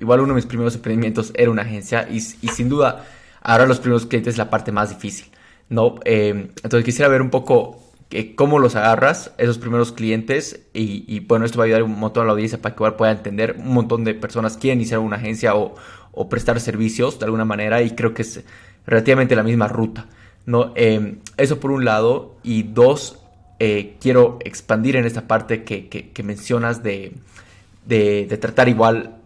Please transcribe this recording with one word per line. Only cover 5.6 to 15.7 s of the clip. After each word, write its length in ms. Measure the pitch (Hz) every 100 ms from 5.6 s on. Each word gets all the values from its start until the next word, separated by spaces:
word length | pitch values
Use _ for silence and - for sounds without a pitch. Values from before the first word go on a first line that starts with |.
| -
¿no? 260 | 113 117 -
Eh, 480 | - 110 104 101 95 -
entonces 200 | 113 120
quisiera 240 | 117 123 143
ver 140 | 131
un 80 | 131
poco, 520 | 131 127 120 - - _ _ -
eh, 260 | 107 110 -
cómo 240 | 143 147
los 160 | 123 113
agarras, 580 | 110 113 135 175 - -
esos 200 | 120 113
primeros 360 | 120 120 117
clientes 760 | 117 110 110 113 147 156 - _
y, 320 | 110 107 101 -
y, 140 | 107
bueno, 240 | - 113 113
esto 120 | 120
va 40 |
a 40 | 113
ayudar 160 | 110
un 140 | 110 104
montón 260 | 110 120
a 20 | 113
la 80 |
audiencia 280 | 104 110 110
para 140 | 107 -
que 40 |
igual 180 | 110 110
pueda 160 | 110
entender. 420 | 104 101 101 113 -
Un 160 | 127
montón 300 | 123 113 117
de 100 | 113
personas 440 | 110 107 117 110 113
quieren 220 | 131 123
iniciar 200 | 113 113
una 160 | 110 104
agencia 400 | 110 110 117 104
o, 200 | 98